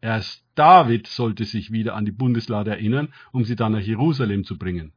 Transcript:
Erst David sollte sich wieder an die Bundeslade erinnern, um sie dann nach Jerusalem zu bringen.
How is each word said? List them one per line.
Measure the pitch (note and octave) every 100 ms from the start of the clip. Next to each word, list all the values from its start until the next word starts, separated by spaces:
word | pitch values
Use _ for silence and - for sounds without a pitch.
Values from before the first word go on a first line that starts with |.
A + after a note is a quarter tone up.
Erst | A#2 A2 - - _ -
David | D3+ F#3 C#3 A#2 -
sollte | - A#2 G#2
sich | G#2+ A2+ G2+
wieder | A2+ A2
an | -
die | G#2+
Bundeslade | G2+ B2+ A#2+ A#2 G#2 G#2
erinnern, | G2+ G#2+ C3 D3+ - -
um | C3
sie | A2
dann | A#2+ A2+
nach | A2
Jerusalem | G2+ G#2+ D3 C#3 A2+ G2+
zu | F#2+ F2
bringen. | F2+ F2+ D#2+